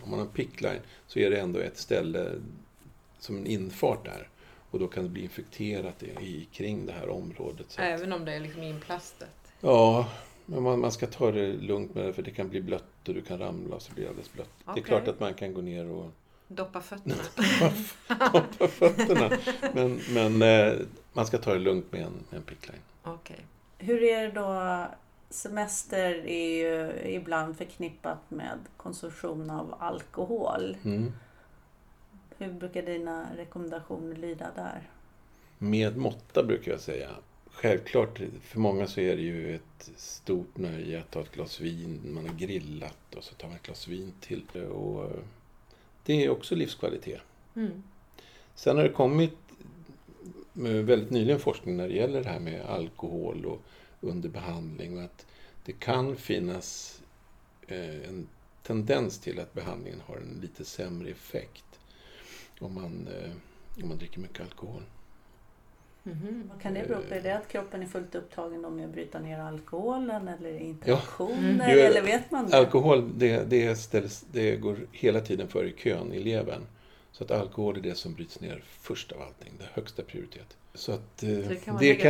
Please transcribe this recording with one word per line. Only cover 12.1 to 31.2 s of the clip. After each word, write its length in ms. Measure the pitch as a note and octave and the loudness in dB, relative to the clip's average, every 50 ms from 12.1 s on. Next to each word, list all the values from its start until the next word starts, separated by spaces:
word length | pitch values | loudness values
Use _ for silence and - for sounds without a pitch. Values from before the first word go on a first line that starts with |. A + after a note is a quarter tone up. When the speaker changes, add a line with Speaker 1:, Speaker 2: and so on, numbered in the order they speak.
| F#2 | -4
Speaker 1:
för 80 | - | -4
det 100 | F#2 G2 | -6 -6
kan 180 | - - F#2+ F#2+ | -6 -6 -6 -4
bli 120 | G2 F#2+ | -4 -4
blött 460 | F#2 F2+ F#2 F2+ - - - - - | -2 -2 -4 -4 -6 -12 -20 -12 -6
och 60 | F#2+ F2+ | -4 -4
du 80 | F#2 | -4
kan 180 | - - F2+ F2+ | -4 -6 -6 -4
ramla 360 | G2 F#2+ F2 F2+ F2+ F2+ F2 | -4 -4 -4 -6 -6 -6 -8
och 60 | - | -8
så 120 | - - - | -10 -12 -8
blir 100 | - - | -8 -6
det 60 | F2 | -6
alldeles 240 | - - - - - | -6 -10 -14 -14 -12
blött. 160 | - - - - - - | -12 -12 -12 -14 -18 -12
Det 40 | - | -6
är 20 | |
Speaker 2:
Okej. 120 | G3+ A3+ - | -6 -6 0
Speaker 1:
klart 240 | B2 A#2+ G#2 - | 2 2 4 4
att 120 | A2 F#2 - | 0 -2 -2
man 140 | G#2+ G2 F#2+ | -2 -4 -4
kan 200 | - G2+ F#2+ F#2 | -4 -6 -6 -6
gå 80 | F#2 | -6
ner 260 | F2+ F2+ F2 F2 E2+ E2+ | -6 -6 -6 -6 -6 -6
och 200 | E2+ F2 F2 E3 - _ _ _ - _ _ | -8 -8 -10 -12 -16 _ _ _ -20 _ _
Speaker 2:
Doppa 340 | - F#3 G3 F#3+ F#3+ - F3+ | -12 -8 -8 -8 -8 -8 -12
fötterna. 340 | - - G3+ G3+ - - - | -10 -10 -14 -8 -4 -4 -4
Speaker 1:
<laughs> 200 | - D#3 - - | -4 -4 -6 0
Doppa 320 | - G#3 G3 - - E3 D#3 - | 2 4 4 6 6 6 4 4
f-, 320 | G#3+ G#3+ - - - - - A#3 A3 C4 A#3+ - | 2 -6 -8 -10 -14 -4 -4 2 4 4 8 8
doppa 340 | E3+ - - - - F#3 | 8 6 6 2 2 2
fötterna. 640 | F3+ - - F3 E3+ - A#3 A3+ - - C#3+ A#2 - B3+ B3+ - B3+ B3+ - C#4 C4 - | 2 6 8 8 8 8 6 4 6 6 6 6 4 4 2 0 -2 -2 0 -2 0 2
Men, 260 | B2+ B2+ B2 B2 B2 - - A#2+ | 2 2 2 2 -2 -4 0 4
men, 280 | A#2 A2 G#2+ A2 A2 | 4 6 6 8 8
eh, 380 | A2 A2+ A2+ A2 G#2 G#2+ A#2+ - - - - - - - - | 10 10 12 10 10 8 6 2 -2 -6 -10 -18 -18 -6 -2
man 120 | B2 A2 | 0 0
ska 120 | A2 - | 2 0
ta 160 | A2+ - A2 F#2+ | 0 2 2 2
det 60 | F2+ | 4
lugnt 320 | F#2 F#2+ F#2+ F2+ - - | 4 4 4 4 0 -4
med 100 | - F2 | -6 -6
en, 120 | D#2+ E2 - - - - | -6 -6 -8 -12 -12 -12
med 80 | - | -12
en 60 | - - | -12 -12
pickline. 360 | - - - - - - - - - - - - | -12 -16 -16 -16 -16 -16 -18 -20 -20 -20 -14 -12
Speaker 2:
Okej. 420 | E3+ E3+ E3 - - - - D#3+ - - - _ _ - | -12 -12 -12 -14 -16 -18 -18 -18 -20 -20 -20 _ _ -18
Speaker 3:
Hur 260 | - F#3 A3 A#3+ A3+ A#3 | -8 0 0 4 6 6
är 200 | A#3 A3+ A3 A3 | 6 6 4 0
det 80 | G#3+ | -2
då? 540 | G3 G#3 G3+ F#3+ F#3+ F#3 F#3 F#3 F3+ F3 F3 - - - - _ _ - - - | -2 -2 -2 -2 -2 0 0 0 -2 -2 -2 -6 -10 -14 -20 _ _ -20 -20 -14
Semester 960 | - - - G3+ G#3 G#3+ G#3 G#3 - - - - G3 F#3+ F#3 F3+ F3 E3 - | -12 -10 -10 -6 -4 -4 -4 -2 -4 -6 -6 -2 0 0 2 2 0 -2 -4
är 200 | - E3+ E3+ E3 | -4 -2 -2 0
ju 440 | E3 E3 E3 E3 E3 E3 D#3+ D#3+ D#3+ - - - F#3 F#3+ | 0 0 2 2 0 0 0 -2 -4 -4 -6 -4 -4 -4
ibland 420 | F3+ E3+ E3 E3 D#3+ D#3 E3 D#3 | -4 -2 -2 0 0 0 -2 -6
förknippat 720 | - F3 - - - F3 D#3+ - - - E3 D#3+ D#3 - - | -8 -10 -12 -8 -8 -8 -10 -8 -8 -8 -8 -8 -8 -10 -12
med 280 | - - - A#1+ A1+ - - - - | -10 -8 -6 -8 -8 -10 -12 -16 -20
konsumtion 720 | - - F3+ F3+ - F3 E3 D#3 - - E3+ D#3+ D#3 D#3 D#3 | -14 -12 -12 -10 -10 -10 -12 -10 -8 -8 -6 -6 -6 -6 -6
av 260 | D#3 D#3 E3 E3+ - - | -6 -6 -6 -8 -10 -6
alkohol. 960 | E3+ F3 F#3 F3 - - - - F#3 G3 A#3 A3 - - - - - F#2+ F#3+ G3 - | -6 -6 -6 -6 -10 -10 -6 -6 -4 -2 -2 -2 0 0 0 -2 -2 -4 -6 -4 -2
Speaker 1:
Mm. 260 | G#2 G2+ G#2+ A2+ B2 - - | -2 0 0 0 -2 -4 -10